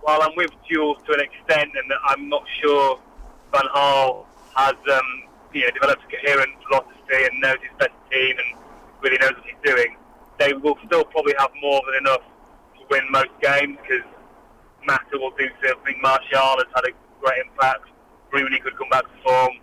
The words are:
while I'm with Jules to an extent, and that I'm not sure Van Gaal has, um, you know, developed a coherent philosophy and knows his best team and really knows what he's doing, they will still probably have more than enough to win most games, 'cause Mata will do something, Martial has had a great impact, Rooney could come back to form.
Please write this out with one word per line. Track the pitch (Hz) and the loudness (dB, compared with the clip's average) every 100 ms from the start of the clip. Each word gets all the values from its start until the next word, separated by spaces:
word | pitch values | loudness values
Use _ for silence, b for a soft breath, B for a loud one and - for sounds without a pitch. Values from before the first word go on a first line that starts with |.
while | 151 151 | 2 2
I'm | 156 160 | 2 0
with | 170 - - | -6 -6 -6
Jules | 160 151 147 - | -2 -2 -4 -2
to | |
an | 151 | -2
extent, | 139 - - 156 147 135 | -2 -8 -2 0 0 -6
and | 131 | -6
that | 135 139 | -4 -2
I'm | 139 143 | -4 -4
not | 143 - - | -6 -6 -4
sure | 147 143 139 127 - - - - - | 0 4 2 0 -8 -20 -20 -20 -4
Van | 139 135 | -2 0
Gaal | 139 143 139 131 113 - - - - | 0 2 4 2 -2 -10 -20 -8 0
has, | 135 131 139 | 0 0 0
um, | 135 131 127 - - - | 0 0 -8 -16 -20 -12
you | 147 | -4
know, | 123 | -2
developed | - 139 139 | 0 0 0
a | - 131 | -4 -6
coherent | 139 139 131 - - | 0 0 0 -4 0
philosophy | 135 127 - - 131 131 | 0 0 -20 -2 0 0
and | 127 | 0
knows | 135 131 | -2 -2
his | - - | -6 -2
best | 135 - - | -4 -4 -6
team | 131 131 127 | -2 -2 -2
and | 127 127 - - - - | -8 -10 -20 -20 -20 -6
really | 139 127 | -2 2
knows | 135 | 2
what | 127 - | 0 -14
he's | - 143 | -4 0
doing, | 127 117 - - - - - | 2 0 -2 -20 -20 -20 -2
they | 143 | 0
will | 135 147 143 110 | 2 -2 -2 0
still | 170 151 | 0 2
probably | 160 147 139 | 0 0 0
have | 135 143 | 0 -2
more | 143 139 131 | 0 0 0
than | 135 135 | -2 2
enough | 131 - - - - _ - | 0 -2 -20 -20 -20 _ -20
to | - | -2
win | 139 127 | -2 0
most | 135 131 - | 0 0 -2
games, | 143 139 143 139 - | 0 2 0 -6 -4
'cause | 127 - - - - _ _ _ _ - | -4 -4 -20 -20 -20 _ _ _ _ -4
Mata | 135 - 139 | -4 -2 -8
will | 131 - | -8 -6
do | 131 131 135 | -6 -4 -4
something, | 127 139 131 | -4 -6 -2
Martial | 135 131 - 139 135 131 | 0 0 0 0 2 2
has | 127 127 | 0 -2
had | 127 | -4
a | 123 _ _ | -6 _ _
great | 131 127 | -2 -2
impact, | 127 - 135 117 - _ _ _ _ | -6 0 0 0 -8 _ _ _ _
Rooney | 139 135 131 | -4 -2 -4
could | 131 - | -6 -10
come | 131 | -2
back | 131 123 | 0 0
to | - | -4
form. | 131 131 127 127 | 2 4 2 0